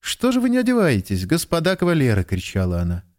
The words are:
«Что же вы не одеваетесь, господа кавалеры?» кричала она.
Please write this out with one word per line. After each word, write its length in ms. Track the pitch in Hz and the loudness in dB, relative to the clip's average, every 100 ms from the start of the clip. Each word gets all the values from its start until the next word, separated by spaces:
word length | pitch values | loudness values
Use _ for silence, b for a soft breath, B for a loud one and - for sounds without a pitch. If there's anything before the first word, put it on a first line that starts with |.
«Что 320 | - - 247 | -8 -2 0
же 80 | 254 | 0
вы 80 | 247 | 0
не 80 | 247 | 0
одеваетесь, 680 | 240 247 180 110 - 95 92 | 2 2 2 2 0 -4 0
господа 520 | 165 - 170 160 190 | -2 0 -2 0 0
кавалеры?» 480 | 175 165 131 104 90 | 0 2 2 2 0
кричала 560 | 92 - 98 92 87 | -4 -4 -2 -2 0
она. 220 | 85 87 - | -2 -4 -8